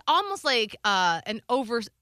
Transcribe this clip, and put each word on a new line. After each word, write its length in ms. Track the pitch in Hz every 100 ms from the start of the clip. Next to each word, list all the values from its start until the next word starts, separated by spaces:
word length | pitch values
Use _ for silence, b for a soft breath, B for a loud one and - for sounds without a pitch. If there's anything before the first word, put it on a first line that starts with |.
| -
almost 380 | 330 403 392
like, 320 | 302 247 220 -
uh, 380 | 208 190 180 165
an 160 | - 214 -
over-, 340 | 254 226 233 208 -